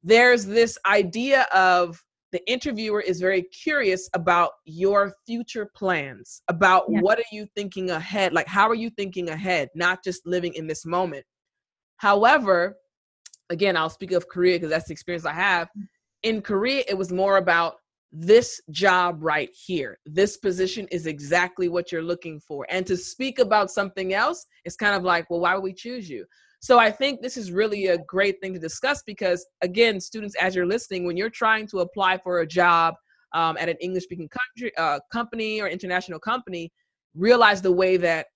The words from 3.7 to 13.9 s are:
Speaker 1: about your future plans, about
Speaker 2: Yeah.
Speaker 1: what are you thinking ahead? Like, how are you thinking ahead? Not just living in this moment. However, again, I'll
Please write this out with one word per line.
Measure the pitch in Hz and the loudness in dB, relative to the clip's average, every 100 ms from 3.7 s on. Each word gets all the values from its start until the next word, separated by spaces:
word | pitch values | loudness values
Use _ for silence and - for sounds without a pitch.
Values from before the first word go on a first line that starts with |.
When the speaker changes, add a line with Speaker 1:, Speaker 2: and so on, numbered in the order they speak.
| 294 214 185 - | 0 0 -2 -4
Speaker 1:
about | 185 165 175 170 - | -2 2 2 2 -2
your | - 160 190 202 202 196 - | -20 -2 2 2 0 -6 -10
future | 233 240 233 202 | -10 -8 -10 -12
plans, | _ 190 170 139 104 - - - | _ -2 -2 -4 -14 -20 -10 -6
about | 170 190 185 - | 2 6 4 4
Speaker 2:
Yeah. | 208 | 2
Speaker 1:
what | 185 233 | 2 2
are | 226 | -2
you | 214 208 | -10 -10
thinking | - 202 185 185 | -8 -8 -6 -4
ahead? | 160 165 202 190 | -6 -4 -2 0
Like, | 160 165 | 0 0
how | 190 214 | 2 2
are | |
you | 233 226 | 0 -4
thinking | 208 196 180 175 | -8 -8 -6 -8
ahead? | 156 190 175 139 | -6 -2 -2 -4
Not | 160 175 185 | -2 -2 -2
just | 190 180 170 | -6 -8 -4
living | 180 175 | -4 -4
in | 165 156 | -8 -8
this | 151 | -8
moment. | 165 180 180 143 - _ _ _ _ _ _ _ | -4 -4 -4 -8 -16 _ _ _ _ _ _ _
However, | 208 202 226 294 214 175 185 - _ _ _ _ - _ _ | 2 4 6 4 4 2 0 -6 _ _ _ _ -20 _ _
again, | 170 196 170 | -2 0 0
I'll | 160 | -2